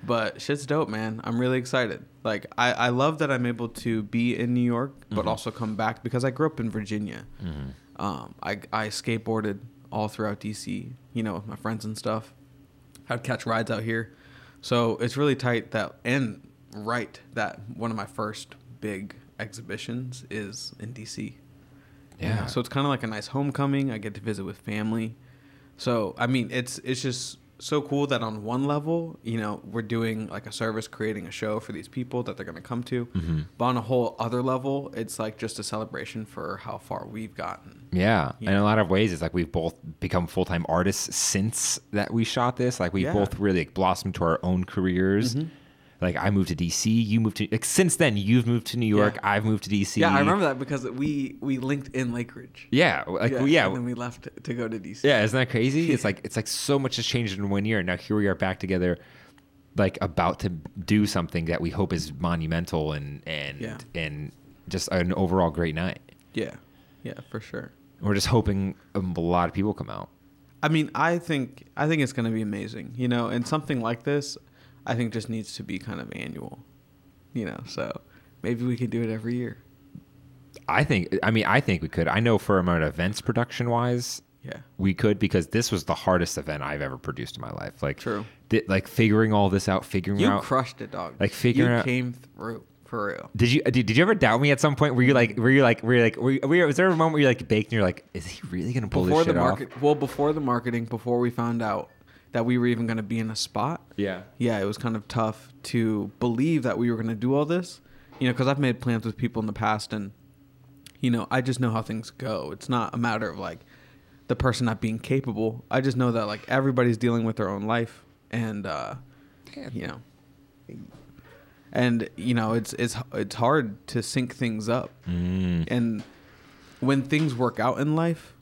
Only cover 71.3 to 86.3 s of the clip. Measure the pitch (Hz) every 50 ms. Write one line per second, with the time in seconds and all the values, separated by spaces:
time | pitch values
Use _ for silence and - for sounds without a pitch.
71.3 | 160 143 131 120 - - - - _ - 147 151 165 156 139 123 - - 117 113
72.3 | 113 110 110 104 101 101 101 - 117 120 - - 123 120 123 123 123 120 120 110
73.3 | - 123 120 - - 156 147 - 151 127 113 113 120 120 - - 143 147 143 143
74.3 | - - - _ _ _ - - - - - - 120 117 123 113 104 117 107 -
75.3 | 113 113 107 - - - 110 - - 92 - 110 98 85 64 53 - - - 64
76.3 | - - - - - - - _ - - _ _ _ _ _ - _ _ _ _
77.3 | - 127 110 87 57 - - - - - 69 57 - - - _ - - - -
78.3 | - _ - - 120 117 120 127 123 117 123 113 107 117 117 110 110 110 110 117
79.3 | 120 123 123 113 110 - - _ _ _ _ - _ - - _ _ - - -
80.3 | - - - - - - - - - - - - 139 101 87 - - - - 107
81.3 | 110 113 104 - 101 131 147 - 101 85 - - - - 85 80 - 101 113 120
82.3 | 113 101 - - 104 95 90 90 87 85 78 76 73 80 85 92 107 - - -
83.3 | 113 113 120 - - - 123 120 117 117 120 123 123 123 120 - - - _ _
84.3 | _ _ _ 131 - - - _ _ _ 92 98 92 - - 107 104 98 113 95
85.3 | - 98 82 - - - 117 - - 92 78 - 85 - - - 92 90 87 80